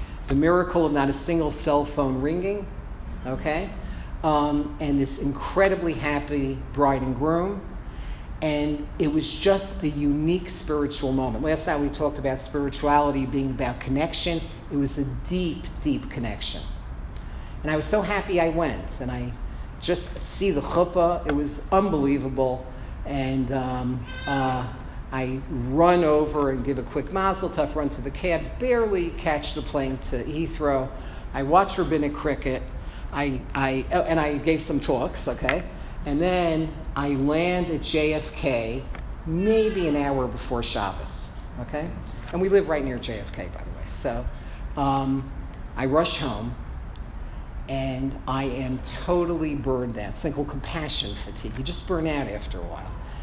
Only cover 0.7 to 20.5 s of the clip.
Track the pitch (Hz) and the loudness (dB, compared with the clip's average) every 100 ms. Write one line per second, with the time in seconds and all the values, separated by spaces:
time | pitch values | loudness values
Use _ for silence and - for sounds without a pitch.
0.7 | 175 156 147 139 135 - 165 151 143 160 | 4 4 4 4 2 2 2 2 2 4
1.7 | 147 147 - 135 131 143 170 190 202 196 | 4 4 2 2 2 2 0 0 -2 -6
2.7 | - - - - - 127 131 156 156 196 | -8 -10 -10 -8 -6 -4 -2 0 0 -2
3.7 | - - - - - 160 147 147 147 147 | -6 -8 -8 -8 -2 4 4 4 2 0
4.7 | - 147 143 135 - 143 139 - 185 196 | -2 0 2 2 0 -2 -2 0 4 4
5.7 | 185 170 151 151 143 139 147 135 131 - | 4 0 0 0 -2 0 0 0 -2 -4
6.7 | 139 139 135 127 120 151 165 190 202 - | 4 4 4 0 0 2 2 0 -4 -8
7.7 | - - - - - - - 156 147 147 | -10 -10 -10 -8 -10 -10 -4 -2 0 0
8.7 | 147 - - 156 151 - - 196 196 190 | -2 -4 0 2 2 0 2 4 4 2
9.7 | - 156 143 147 147 156 180 180 - - | -2 -2 2 2 4 4 2 2 0 2
10.7 | 147 143 - 139 135 131 113 156 156 175 | 0 0 0 0 2 0 0 0 0 2
11.7 | 147 143 - 151 143 135 131 - 147 143 | 0 0 0 -2 0 -2 -2 -2 -2 -2
12.7 | - 147 147 147 135 131 135 135 120 - | 0 4 6 6 2 0 0 0 0 -2
13.7 | - 131 135 165 - 175 165 - - - | -2 -2 0 0 0 0 0 -4 -10 -4
14.7 | 143 139 143 135 123 - 180 175 135 - | 0 0 0 -2 -4 -2 0 0 -4 -8
15.7 | - 151 123 - 135 117 104 - - - | -4 -2 -2 -2 -4 -4 -4 -4 -4 -6
16.7 | - - - - - - - - - 151 | -8 -8 -8 -8 -10 -10 -10 -10 -6 0
17.7 | 156 151 208 180 202 185 175 165 165 160 | 0 2 2 2 0 2 4 4 4 0
18.7 | 101 - - 127 123 123 113 - - - | 0 -6 -6 -4 -4 -4 -6 -8 -8 -10
19.7 | - - 175 - - - - 196 | -6 0 0 0 -2 -2 2 2